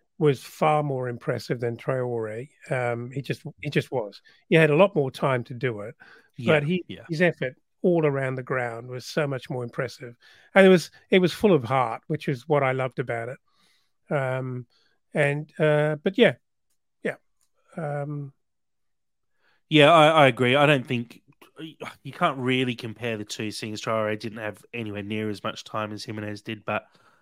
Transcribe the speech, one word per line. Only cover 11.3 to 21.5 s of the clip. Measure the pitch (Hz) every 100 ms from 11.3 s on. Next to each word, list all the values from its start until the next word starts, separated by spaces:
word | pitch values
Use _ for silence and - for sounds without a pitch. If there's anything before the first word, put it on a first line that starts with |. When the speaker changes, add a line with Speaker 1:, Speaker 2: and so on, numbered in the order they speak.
Speaker 1:
full | - 214
of | 156
heart, | 117 131 117 117 -
which | 151 -
is | 127 -
what | 147
I | 135
loved | 131 131 -
about | 120 117 117
it. | 139 _ _ _ _ _ _ _ 147
Um, | 131 131 127 123 120 _ _ _ _
and, | 165 143 147 156 -
uh, | 156 151 151 151
but | 196 196
yeah, | 196 123 _ _ _ _ _ _
yeah. | 180 - _ _ _ _ _ -
Um, | 147 143 143 147 139 - _ _ _ _ _ _ _ _ _ _ _ _ _
Speaker 2:
Yeah, | 151 147
I, | 170 151 160
I | 135
agree. | 120 123 139
I | 147
don't | 139 123
think, | 120 120 - _ _ -